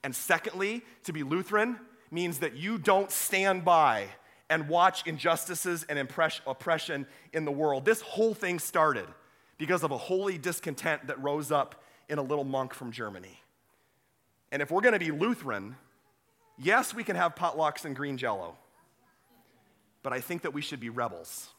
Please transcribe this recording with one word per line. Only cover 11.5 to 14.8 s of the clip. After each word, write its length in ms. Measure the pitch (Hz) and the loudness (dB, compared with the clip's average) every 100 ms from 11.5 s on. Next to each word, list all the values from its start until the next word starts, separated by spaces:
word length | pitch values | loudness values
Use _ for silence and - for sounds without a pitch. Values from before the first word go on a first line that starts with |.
up 320 | 151 - - - _ _ | 2 0 -6 -20 _ _
in 120 | 147 | -4
a 20 | |
little 220 | 131 147 | -2 -2
monk 300 | 135 135 127 | 0 -2 -4
from 180 | - 123 | -6 -10
Germany. 500 | 110 107 95 92 92 _ _ _ _ _ _ _ _ _ _ _ | -8 -8 -10 -16 -20 _ _ _ _ _ _ _ _ _ _ _
And 100 | 143 | -6
if 100 | 143 | 0
we're 100 | 175 | 4